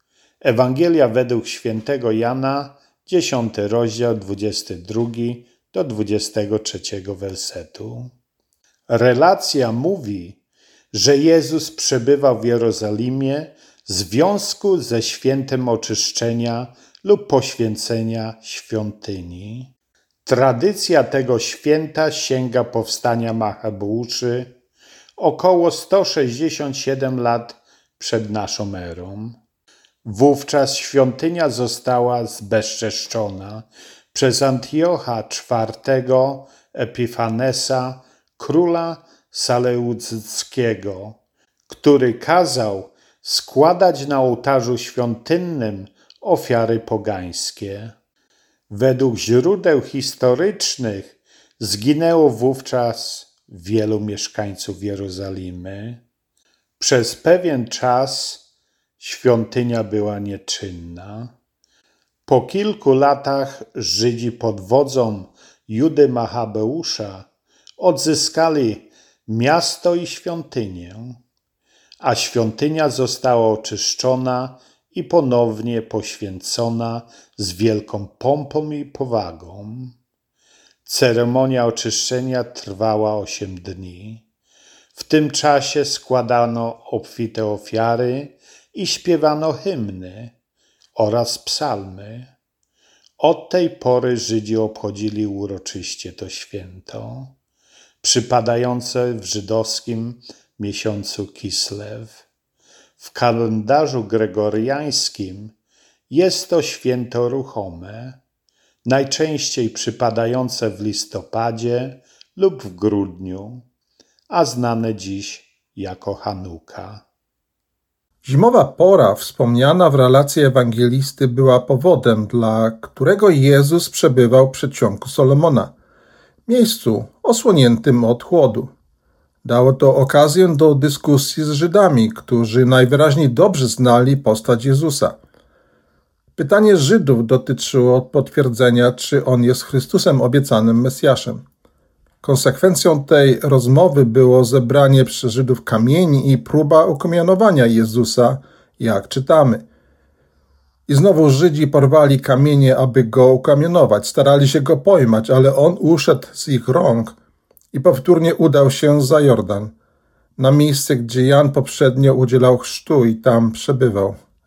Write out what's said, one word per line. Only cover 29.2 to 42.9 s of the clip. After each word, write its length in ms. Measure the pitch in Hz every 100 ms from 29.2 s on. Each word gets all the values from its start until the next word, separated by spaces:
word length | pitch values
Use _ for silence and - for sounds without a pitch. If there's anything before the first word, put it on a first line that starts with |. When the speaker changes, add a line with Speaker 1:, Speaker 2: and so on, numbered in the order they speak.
| 113 117 _ _ _ _ _ _
Speaker 1:
Wówczas 720 | 117 98 143 139 - 147 135 -
świątynia 760 | - 139 127 120 165 170 151
została 760 | 113 120 - - 123 120 120 107
zbezczeszczona 1400 | - 101 110 - - 110 - - 113 101 95 98 110 - _ - _ _
przez 300 | - 131 113
Antiocha 800 | 135 127 - 151 170 160 127 113
czwartego 1200 | - - - 120 110 - - 135 127 131 135 135 - _ _
Epifanesa, 1300 | - 117 - 117 - 117 113 131 127 - 131 127 131 _ _ _ -
króla 720 | - 151 175 170 165 160 _ _ _
Seleucydskiego, 1800 | - - 123 123 120 120 110 - 113 107 - - - 120 98 98 92 104 - _ _ _ _ -
który 480 | - 147 143 123
kazał 760 | 110 - 175 160 127 107 95 92